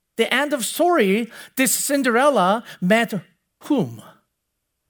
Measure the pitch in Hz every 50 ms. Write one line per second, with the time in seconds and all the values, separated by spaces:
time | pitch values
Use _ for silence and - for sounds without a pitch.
0 | _ _ _ - 226 - - 254 285 302 294 269 220 - - - 311 349 349 311
1 | 214 190 196 220 240 - - - - - _ - 262 247 - - - - 285 277
2 | 277 262 220 233 269 302 277 214 175 180 208 240 - - - - 180 180 214 226
3 | 233 - 226 180 - - _ _ _ _ _ _ - - 302 254 151 120 117 107
4 | - - - _ _ _ _ _ _ _ _ _ _ _ _ _ _ _